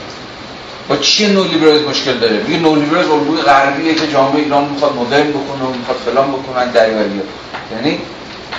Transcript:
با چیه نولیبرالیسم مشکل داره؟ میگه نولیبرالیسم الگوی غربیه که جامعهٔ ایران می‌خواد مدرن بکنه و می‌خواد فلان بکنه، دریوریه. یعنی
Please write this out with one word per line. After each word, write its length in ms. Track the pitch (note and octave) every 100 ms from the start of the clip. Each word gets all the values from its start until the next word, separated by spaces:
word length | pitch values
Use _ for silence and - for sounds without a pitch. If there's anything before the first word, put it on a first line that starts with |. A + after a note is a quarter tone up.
| - - - - - - - - -
با 80 | C#3+
چیه 320 | - - G#3
نولیبرالیسم 600 | G3 F3 D#3 D#3 D3+ C#3+
مشکل 240 | B2+ C3+
داره؟ 300 | A#2+ A2+ G#2 C3+
میگه 120 | E3
نولیبرالیسم 520 | D#3+ D3 D3 E3+ D#3
الگوی 300 | D3 C#3 D#3+
غربیه 540 | C#3+ C#3 C#3 D#3 D#3+ D#3
که 120 | D3+
جامعهٔ 280 | C#3 C3+ D3+
ایران 280 | C#3+ C#3+
می‌خواد 320 | C#3+ C#3 D3 A#2+
مدرن 340 | A#2+ C#3 D3+
بکنه 340 | C#3 - B2+
و 100 | C3
می‌خواد 240 | B2 B2 A#2+ A#2+
فلان 260 | B2+ C#3+
بکنه، 400 | C#3 C3 B2+ B2
دریوریه. 500 | A#2 A2+ A2 G2 G2 F#2+ - - - -
یعنی 280 | A2+ C#3 F3+ - - - - -